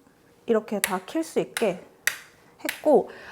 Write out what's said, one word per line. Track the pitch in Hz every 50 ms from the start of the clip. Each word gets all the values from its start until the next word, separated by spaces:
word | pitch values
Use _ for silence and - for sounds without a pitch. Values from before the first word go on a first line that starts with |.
| - _ _ _ _ _ - _ -
이렇게 | - 226 214 220 - 220 196
다 | - - 190 185 -
켤 | - - 320 320
수 | - - 226
있게 | 175 - - - 233 202 180 180 - - - _ - - - - - - - - - - - - -
했고, | 302 - - - 302 285 208 - - - - - -